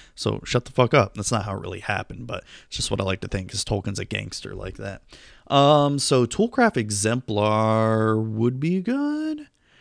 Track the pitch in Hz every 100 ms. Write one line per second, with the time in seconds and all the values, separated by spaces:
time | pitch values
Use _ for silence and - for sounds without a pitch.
0 | - - 110 104 - 123 - - 120 143
1 | 98 - - 110 101 98 95 95 101 101
2 | - - 120 - - - - - - 104
3 | 95 95 101 98 92 98 - 101 101 98
4 | 98 101 104 - 101 95 95 98 101 95
5 | _ - - - - 139 143 151 143 143
6 | - 131 120 - 226 - 226 - 107 101
7 | 107 123 - 104 107 107 110 110 110 110
8 | 110 110 110 110 120 127 160 185 180 269
9 | 294 302 311 302 294 _ _ _